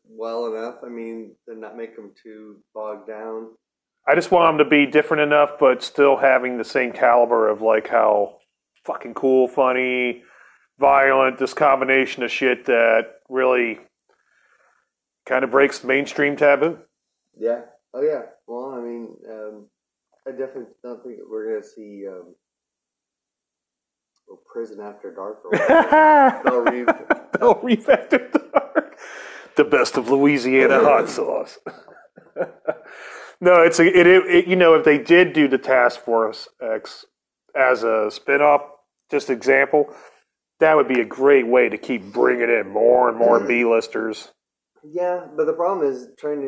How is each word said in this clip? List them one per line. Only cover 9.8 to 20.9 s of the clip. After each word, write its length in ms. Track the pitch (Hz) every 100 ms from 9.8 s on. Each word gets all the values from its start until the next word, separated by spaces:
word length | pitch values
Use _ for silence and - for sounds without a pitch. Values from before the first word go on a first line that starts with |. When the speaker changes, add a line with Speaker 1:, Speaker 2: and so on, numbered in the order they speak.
| 127 127 123 120 _ _ _ _ _ _
Speaker 2:
violent, 600 | 139 139 135 135 131 123
this 140 | 135
combination 680 | - 147 135 131 135 131 -
of 80 | 120
shit 340 | - 131 123 -
that 500 | 117 117 113 117 - _
really 500 | 131 127 127 117 107 _ _ _ _ _ _ _ _ _ _ _ _ _ _ -
kind 180 | 127
of 80 | 127
breaks 280 | 131 139 -
the 80 | 120
mainstream 500 | 135 143 - 143 143
taboo. 420 | 147 139 156 160 _ _ _ _ _ _
Speaker 1:
Yeah. 280 | 110 120 117 _ _
Oh, 80 | 127
yeah. 200 | 147 143 - _ -
Well, 240 | 120 135
I 80 | 127
mean, 380 | 120 120 113 - -
um, 400 | 110 107 107 104 _ _ _ _ _ 135
I 60 |
definitely 360 | 127 131 135 117 _
don't 200 | 123